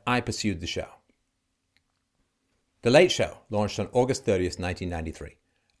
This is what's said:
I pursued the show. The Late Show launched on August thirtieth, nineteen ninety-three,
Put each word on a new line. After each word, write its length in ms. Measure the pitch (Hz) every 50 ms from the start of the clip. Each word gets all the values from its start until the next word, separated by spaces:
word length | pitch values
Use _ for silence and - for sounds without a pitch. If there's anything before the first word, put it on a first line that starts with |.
| _ -
I 140 | 123 123
pursued 400 | 117 - 107 - - 107 95 82
the 60 | 87 80
show. 220 | - 92 82 - - - _ _ _ _ _ _ _ _ _ _ _ _ _ _ _ _ _ _ _ _ _ _ _ _ _ _ _ _ _ _ _ _ _ _ _ _
The 80 | - 120
Late 220 | 123 151 185 -
Show 280 | - - 113 - - - - -
launched 300 | 107 104 107 101 - -
on 100 | 101 -
August 320 | - 123 127 127 127 - -
thirtieth, 320 | - 101 92 90 87 - -
nineteen 320 | 90 90 90 - 92 90
ninety-three, 480 | 87 85 80 80 78 - 80 - - _ _ _ _ _ _ _ _ _